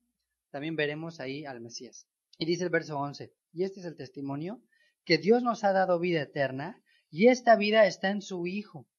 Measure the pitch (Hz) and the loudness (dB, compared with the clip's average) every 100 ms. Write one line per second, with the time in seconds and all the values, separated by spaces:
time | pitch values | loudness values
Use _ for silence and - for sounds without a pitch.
0 | _ _ _ _ _ 139 151 156 147 151 | _ _ _ _ _ -10 -6 -2 -2 -4
1 | 165 165 131 139 147 123 117 - 120 - | -8 -10 -8 -8 -10 -12 -14 -16 -16 -20
2 | _ _ _ - 160 170 180 165 147 147 | _ _ _ -8 -4 -2 -2 -2 -2 -6
3 | 143 139 127 _ _ 165 190 196 175 151 | -6 -8 -16 _ _ -6 -6 -6 -14 -12
4 | 135 - 139 139 170 240 _ _ _ _ | -14 -10 -8 -8 -8 -12 _ _ _ _
5 | - 160 156 240 240 214 202 190 185 175 | 0 2 4 4 2 0 2 2 2 2
6 | 180 165 135 156 135 131 151 240 _ _ | 0 -2 -2 -2 -2 -4 -10 -12 _ _
7 | _ 151 226 247 240 214 208 220 196 165 | _ 4 6 6 6 6 6 6 4 4
8 | 190 202 - 185 175 196 202 156 - | -2 -4 -6 -6 -6 -6 -10 -16 -20